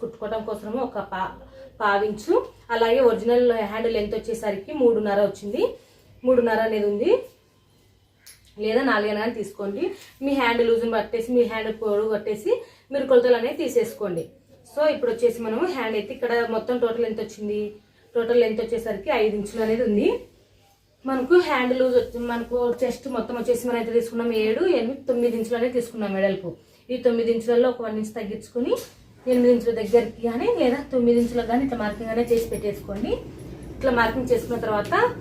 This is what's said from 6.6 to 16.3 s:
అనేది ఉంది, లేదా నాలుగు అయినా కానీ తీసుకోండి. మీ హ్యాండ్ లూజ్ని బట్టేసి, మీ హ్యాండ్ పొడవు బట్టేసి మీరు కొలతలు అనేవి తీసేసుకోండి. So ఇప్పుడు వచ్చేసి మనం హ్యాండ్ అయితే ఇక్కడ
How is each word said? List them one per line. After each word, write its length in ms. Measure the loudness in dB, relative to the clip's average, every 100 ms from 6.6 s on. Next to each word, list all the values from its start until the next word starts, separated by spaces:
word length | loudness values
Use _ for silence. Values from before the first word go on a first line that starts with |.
| 0
అనేది 180 | 0 0
ఉంది, 180 | 0 2 2 0 _ _ _ _ _ _ _ _ _ -20 -20 _ -6 0
లేదా 160 | 2 2
నాలుగు 200 | 0 0
అయినా 100 | -2
కానీ 100 | -4 -4
తీసుకోండి. 420 | -10 -6 -6 -4 -4 -6 -18 -6 -2
మీ 60 | 2
హ్యాండ్ 200 | 2 2 4
లూజ్ని 240 | 2 2 -2
బట్టేసి, 320 | -2 -4 0 2
మీ 60 | 2
హ్యాండ్ 220 | 0 -6 -4
పొడవు 300 | -2 0 0
బట్టేసి 380 | -2 -2 -4 0 -2 -2 -20 -8
మీరు 120 | -6 4
కొలతలు 280 | 4 6 2
అనేవి 180 | 2 -4
తీసేసుకోండి. 600 | 0 0 0 -4 -6 -6 -8 -16 _ -20 -12
So 80 | 0 0
ఇప్పుడు 160 | 2 -2
వచ్చేసి 240 | 2 0 0 -4
మనం 120 | -2 -2 -2
హ్యాండ్ 220 | -4 -4
అయితే 120 | -6 -6
ఇక్కడ 140 | -2